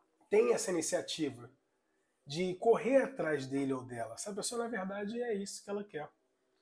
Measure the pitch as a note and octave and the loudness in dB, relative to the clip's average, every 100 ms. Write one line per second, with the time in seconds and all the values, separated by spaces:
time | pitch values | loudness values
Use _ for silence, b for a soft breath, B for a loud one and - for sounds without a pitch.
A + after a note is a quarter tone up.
0 | _ _ - G#3 A#3+ A3 - F3 - F3 | _ _ 2 4 6 4 2 0 0 0
1 | - - D3 A#2 A#2+ _ _ _ _ _ | -2 -2 -2 -4 -14 _ _ _ _ _
2 | _ _ - D3 F#3 F3+ A#3 - A3+ C4+ | _ _ -8 -2 -2 2 4 4 6 6
3 | A#3 - D#3+ D3 C3 C#3 C3+ C3 A2+ A#2+ | 4 0 0 0 0 0 0 -2 -4 -6
4 | A2+ A2+ - G3+ - A#3+ A#3 A3+ F#3+ G3 | -6 -6 -8 -6 -4 -4 -4 -4 -4 -4
5 | G#3 A#3 A#3+ G3+ G3 - - G3+ G3+ D3+ | -4 -4 -2 -4 -4 -8 -6 -8 -6 -8
6 | B2 _ _ _ _ _ | -10 _ _ _ _ _